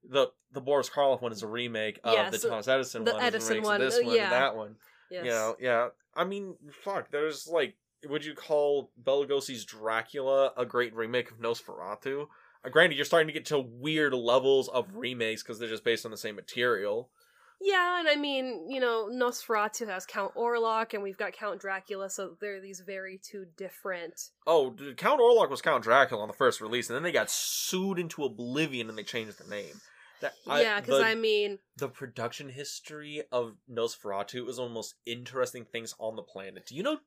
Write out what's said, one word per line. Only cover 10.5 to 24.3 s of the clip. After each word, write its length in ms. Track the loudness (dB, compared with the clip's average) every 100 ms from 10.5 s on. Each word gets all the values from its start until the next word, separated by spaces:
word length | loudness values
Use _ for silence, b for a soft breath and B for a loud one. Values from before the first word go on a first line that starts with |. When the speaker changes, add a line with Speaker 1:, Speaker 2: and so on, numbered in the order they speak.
| 2
Speaker 1:
a 80 | -2
great 280 | 0 0 -2
remake 360 | -2 0 -2
of 60 | -4
Nosferatu? 920 | -4 -4 -6 -12 -8 -6 -6 -6 -8 b b b 2
Uh, 40 |
granted, 260 | 8 8 6
you're 100 | 4
starting 220 | 4 4
to 60 |
get 120 | -2 -2
to 120 | -2
weird 540 | -2 -6 -2 2 2
levels 560 | 2 4 6 8 6 4
of 260 | -2 -2 -6
remakes 480 | -6 -2 -2 -2
'cause 160 | -6 -8
they're 100 | -6
just 140 | -2
based 220 | 0 0 -2
on 60 |
the 60 | -8
same 180 | -10 -10
material. 760 | -10 0 2 2 0 -2 -6 b b b b b
Speaker 2:
Yeah, 380 | 2 2 2 2
and 100 | 2
I 60 | 2
mean, 500 | 0 -2 -2 -6 -6
you 120 | 0
know, 260 | 0 0 -2
Nosferatu 800 | 0 -2 -2 -2 0 0 -4 -6
has 180 | -6 -6
Count 280 | -4 -4 -2
Orlok, 580 | 0 2 2 0 -2
and 80 | -4
we've 160 | -6 -6
got 140 | -8
Count 300 | -6 -8 -6
Dracula, 480 | -6 -6 -6 -8 -8
so 260 | -8 -10 -10
they're 180 | -10 -10
these 220 | -12 -16
very 360 | -12 -10 -10 -14
two 280 | -16 -14 -16 -12
different 760 | -14 -10 -8 -6 -8 -12 -16